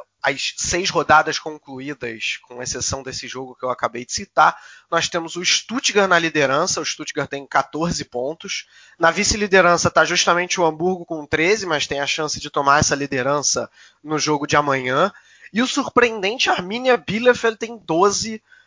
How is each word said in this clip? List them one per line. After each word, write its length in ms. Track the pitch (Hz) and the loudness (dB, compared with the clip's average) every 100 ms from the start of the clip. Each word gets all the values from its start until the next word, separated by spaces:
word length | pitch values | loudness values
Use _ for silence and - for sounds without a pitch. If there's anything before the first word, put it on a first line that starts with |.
| - _ | -12 _
as 320 | 135 139 - - | -4 -2 -6 -6
seis 340 | - 180 190 | -4 -2 -2
rodadas 480 | 170 147 151 156 147 | 0 4 6 4 -2
concluídas, 1000 | 160 151 - 131 139 143 120 113 - - | -8 -14 -14 -12 -12 -10 -10 -8 -8 -8
com 200 | - 123 | -12 -12
exceção 400 | 127 127 - 139 | -8 -6 -4 -6
desse 240 | 131 127 123 | -8 -10 -10
jogo 260 | 127 127 | -12 -12
que 100 | - | -8
eu 60 | 127 | -6
acabei 340 | 120 120 117 | -4 -4 -4
de 80 | 123 | -8
citar, 440 | - - - 160 - - - - | -8 0 4 4 4 -8 -20 -4
nós 180 | 165 151 | -2 -2
temos 280 | 175 165 170 | -4 -6 -4
o 80 | |
Stuttgart 640 | 180 - - 247 - 202 190 | 0 0 -2 -4 0 2 4
na 100 | 170 | 2
liderança, 640 | 165 151 135 143 185 180 | 2 2 2 2 0 -2
o 40 | |
Stuttgart 460 | 147 - 151 147 135 | -4 -8 -8 -6 -6
tem 160 | 139 135 | -8 -2
quatorze 580 | 143 - 151 170 151 | -2 -2 -2 -4 -4
pontos. 640 | 139 123 131 160 196 - - _ - - | -8 -6 -6 -8 -10 -10 -12 _ -20 0
Na 120 | 165 | 0
vice-liderança 800 | 170 208 214 208 190 175 170 175 | 2 0 -2 2 6 6 4 2
tá 160 | 170 | 2
justamente 560 | 156 175 - 175 180 185 | 2 2 2 2 0 0
o 60 | 165 | 0
Hamburgo 380 | 156 180 180 | 0 -2 -2
com 200 | 170 160 | -6 -10
treze, 400 | 147 156 170 214 | -4 0 2 2
mas 220 | 185 147 - | 0 -2 -2
tem 140 | 139 | -2
a 60 | 139 | -2
chance 340 | - 151 - | -2 -4 -6
de 100 | 147 | -6
tomar 300 | 151 139 147 | 0 4 6
essa 160 | 151 143 | 4 0
liderança 760 | 139 135 127 147 131 131 110 _ - _ | -2 -2 0 0 0 -2 -6 _ -20 _
no 160 | 151 151 | -6 -2
jogo 280 | 151 147 143 | 0 -2 2
de 100 | 147 | 2
amanhã. 560 | 147 135 127 135 196 - _ _ - | 2 0 0 0 0 -2 _ _ -8
E 100 | 208 | -4
o 40 | 254 | -2
surpreendente 840 | 285 - 240 240 220 190 262 - | -2 0 2 2 2 -4 0 0
Arminia 460 | 320 180 233 254 233 | -2 -4 -2 0 0
Bielefeld 600 | - 208 247 233 226 214 | 0 0 2 2 0 -2
tem 220 | 220 233 | -8 -8
doze, 640 | - 165 202 196 220 220 _ _ | -2 2 2 2 -6 -10 _ _